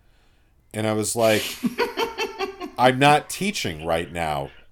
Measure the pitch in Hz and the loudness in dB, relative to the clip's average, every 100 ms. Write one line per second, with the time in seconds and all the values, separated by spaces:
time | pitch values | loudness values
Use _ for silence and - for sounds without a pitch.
0 | _ _ _ _ _ _ _ 107 110 107 | _ _ _ _ _ _ _ -4 0 0
1 | 104 117 113 107 - - - - 466 - | 0 2 4 4 0 -4 -6 -2 -4 -2
2 | 466 453 427 427 381 392 339 - 127 127 | -4 -4 -8 -6 -8 -8 -10 2 2 6
3 | 143 147 - - 196 - 101 78 82 82 | 6 4 2 -6 -4 -4 -6 -4 -2 0
4 | 85 85 80 73 69 - - | -2 -4 -2 -2 -6 -12 -20